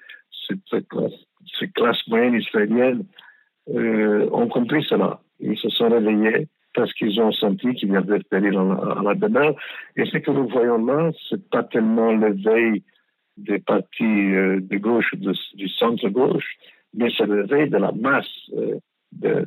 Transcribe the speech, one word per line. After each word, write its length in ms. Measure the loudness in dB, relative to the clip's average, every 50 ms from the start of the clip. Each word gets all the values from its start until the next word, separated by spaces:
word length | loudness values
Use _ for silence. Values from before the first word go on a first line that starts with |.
| -20 -20 -20 -20 _ _ -20 -16 -10 -10 -10 -10 _ -6
cette 180 | -6 -6 -6 -6
classe, 240 | -6 -4 -4 -4 -6 -10 -20 _ _ _ -20 -14 -10 -10
ces 100 | -8 -6
classes 360 | -2 0 0 2 0 -2 -2
moyennes 280 | 0 0 2 2 2 2
israéliennes, 720 | 0 -2 0 0 0 0 2 2 2 2 2 0 -2 -6 -10 _ -20 -20 -20 -20 _ _ _ _ _ -12 -6 -4
euh, 540 | -2 0 0 0 2 2 2 2 2 2 0
ont 160 | 2 0 0 0
compris 360 | 2 0 0 2 0 0 0 2
cela. 320 | 0 2 0 0 -2 -6 _ _ _ -10
Ils 180 | -6 -6 -4
se 120 | -2 -4 -4
sont 200 | 0 2 2 4
réveillés 600 | 4 4 2 2 2 2 2 2 2 0 -2 -4 _ _ _ _ -2
parce 180 | -2 -2 -2 -2
qu'ils 260 | -4 -4 -2 0 2
ont 120 | 2 2
senti 420 | 2 0 0 0 -2 0 -2 -4 -2
qu'il 160 | -2 -2 0
y 60 | 0
avait 220 | 0 2 2 0 0
péril 360 | 0 -2 0 0 2 2 2
à 80 | 2 2
la, 100 | 0 0 -2 -2 -4 -4 -2
à 20 |
la 120 | 0 0 0
demeure. 400 | 0 0 2 2 4 4 2 0 -2 -8 -16 -16 -16 -16 -10 -4
Et 80 | -4 -2
ce 120 | -2 -2 -4
que 120 | -2 0
nous 180 | 0 0 0 0
voyons 360 | 2 2 2 2 2 2 2
là, 260 | 0 0 2 0 0 -2 -6 -8 -8
c'est 200 | -8 -8 -6 -4
pas 140 | -2 -2
tellement 500 | -2 0 -2 0 2 2 2 2 2 2
l'éveil 680 | 2 4 2 2 0 0 2 2 4 4 4 2 0 -2 -4 _ _ _ _ _ _ _ _ _ _
des 220 | -14 -6 -4 -4 -4
partis, 460 | 0 0 0 0 -2 _ -6 -2 0
euh, 560 | 2 2 2 2 2 2 2 2 2 0 0
de 160 | -2 -4 -6 -2
gauche, 360 | 0 0 0 0 0 -2 -4
de, 180 | -4 -4 -4 -4 -4 -6 -14 -12
du 140 | -10 -10 -8
centre-gauche, 880 | -2 0 0 0 0 0 -2 -2 0 2 2 2 0 -2 -4 -6 -14 _ -20 -20 _ _ _ _ -4
mais 140 | -2 -2 -2 0
c'est 100 | 0 0
l'éveil 440 | 0 2 0 0 2 2 2 2 2
de 60 | 2
la 160 | 2 0 0
masse, 340 | -2 -2 0 0 0 0 -2 -4 -14 -18 -16 -10 -6
euh, 220 | -4 -4 -4 -4 -6 _ _ _ _ _ _
de, 340 | -12 -4 -2 0 0 0 -2